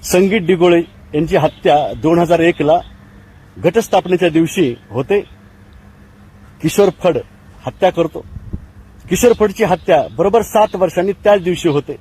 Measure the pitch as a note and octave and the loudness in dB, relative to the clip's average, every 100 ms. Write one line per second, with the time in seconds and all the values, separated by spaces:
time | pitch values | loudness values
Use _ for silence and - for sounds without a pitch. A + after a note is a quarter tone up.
0 | - F3+ F#3+ A3 E3+ F#3 F3 E3+ E3+ - | 0 0 2 0 0 2 4 2 0 -10
1 | - D3+ D#3+ F3+ D3+ - - D3 B2+ A#2 | -8 -4 0 0 0 -2 0 2 0 -4
2 | D3 E3+ E3+ E3+ E3 - D3 E3+ - - | 0 0 2 2 2 0 0 0 -2 -20
3 | - - - - - - G#2+ G3+ A3 G3 | -20 -20 -20 -20 -20 -4 -2 0 0 -2
4 | F3+ F3+ F3 D#3+ E3 - D3+ A#2+ - G#2+ | 0 0 0 0 -2 0 -2 -4 -10 -8
5 | C#3 G3+ - - - _ - - - - | -2 -4 -4 -18 -20 _ -20 -20 -20 -20
6 | - - - - - - D#3 - G3+ - | -20 -20 -20 -20 -20 -6 -6 2 0 2
7 | F#3 C#3+ - - - - - - F#3 F3 | -2 -2 -6 -20 -20 -14 -14 -2 -2 0
8 | E3 E3 - - - - - - - - | -4 -4 -16 -18 -14 -16 -16 -20 -20 -20
9 | - F#3 A#3+ A3+ G#3+ G3 G#3 F3 - E3 | -6 0 2 2 -2 -2 -2 -2 0 0
10 | C3 A2+ F3+ A3+ G#3+ A3 G#3+ F#3 F3+ E3 | 0 -2 0 0 0 0 0 0 -2 -2
11 | F#3+ G3 G#3 G#3 E3+ F3 F3 C#3+ C#3 B2+ | -4 -2 0 0 0 -2 -2 -2 -4 -14